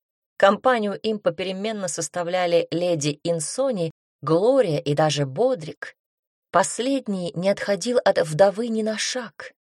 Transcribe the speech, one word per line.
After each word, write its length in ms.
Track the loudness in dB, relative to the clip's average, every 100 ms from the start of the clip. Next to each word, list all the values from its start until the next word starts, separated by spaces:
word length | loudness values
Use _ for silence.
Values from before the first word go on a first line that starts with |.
| _ _ _ 2
Компанию 600 | 4 4 2 2 0 -4
им 200 | -4 -2
попеременно 680 | -2 -2 -4 -6 -6 -6 -6
составляли 800 | -6 -6 -6 -2 0 2 2 0
леди 480 | -2 0 0 -2 -4
Инсони, 680 | -4 -4 -4 -2 -2 -2 -4 -6 _ _
Глория 580 | 0 2 4 4 2 0
и 160 | 0 2
даже 300 | 2 2 -2
Бодрик. 680 | 0 0 0 -6 -14 -16 -18 _ _ _ _ _
Последний 800 | 2 2 -2 -2 -2 -2 -4 -4 -2
не 140 | 0
отходил 500 | 0 0 -2 0 0
от 140 | 2 2
вдовы 500 | 2 4 4 4 -2
ни 120 | -2
на 160 | -2 -4
шаг 540 | -4 -6 -10 -14 -20 _ _